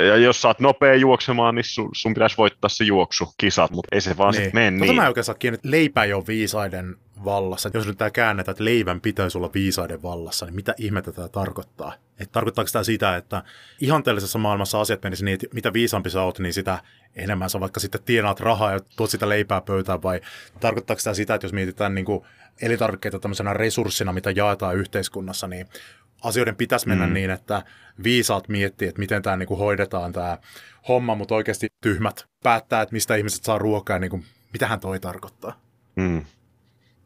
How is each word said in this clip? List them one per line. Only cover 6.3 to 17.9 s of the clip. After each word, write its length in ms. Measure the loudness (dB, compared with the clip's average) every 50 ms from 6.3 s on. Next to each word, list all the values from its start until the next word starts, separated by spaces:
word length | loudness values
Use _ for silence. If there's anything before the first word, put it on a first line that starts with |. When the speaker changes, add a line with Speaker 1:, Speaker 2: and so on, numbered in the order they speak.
| -2 -2 0 0 -2 -2 -4 -4 -6 -6 -8 -10 -12 -14 _ _ -16 -8 -4
Speaker 2:
vallassa. 440 | -2 0 0 0 -2 -4 -4 -4 -4 -2
Jos 140 | -2 -2
nyt 100 | -2 -2
tää 140 | -2 -2 -2
käännetään, 420 | 0 2 2 2 2 0 -2 -4 -4
että 120 | -2 0
leivän 360 | 2 2 2 2 0 -2 -2
pitäisi 360 | -2 -2 0 0 -2 -2 -2
olla 120 | -4 -4 -2 0
viisaiden 500 | 0 0 0 0 -2 -4 -6 -6 -8 -8
vallassa, 420 | -8 -8 -8 -8 -8 -8 -8 -8
niin 100 | -8 -8
mitä 180 | -6 -4 -4 -4
ihmettä 340 | -4 -2 -4 -4 -4 -6 -6
tää 160 | -10 -12 -10 -8
tarkoittaa? 640 | -4 -4 -4 -4 -6 -8 -12 -14 _ -14 -12 -12 -12 -16 _ _ _ -16
Et 120 | -10 -6
tarkoittaako 380 | -2 -2 -2 -2 -2 -2 -2 -2 0
tää 100 | 0 0
sitä, 320 | 0 0 2 2 0 0
että 280 | -2 -4 -6 -8 -8 -8 -10 -18 -20 -20 -18 -8 -4
ihanteellisessa 580 | 0 2 2 2 2 2 0 0 -2 -4 -2 0
maailmassa 420 | 0 0 0 0 0 0 0 0
asiat 220 | 0 0 -2 -2 -4
menisi 220 | -6 -6 -4 -2
niin, 80 | -2 -2
että 140 | -2 -4 -6 -6
mitä 200 | -4 -2 0 2
viisaampi 360 | 2 2 2 2 0 -2 0
sä 120 | -2 0 0
oot, 160 | -2 -2 -4
niin 140 | -4 -4 -4
sitä 260 | -4 -2 -2 -4 -4 -6 _ _ _ _ _ -14
enemmän 340 | -8 -6 -4 -4 -2 -4 -4
sä 100 | -4 -4
vaikka 200 | -6 -6 -6 -6
sitten 220 | -6 -6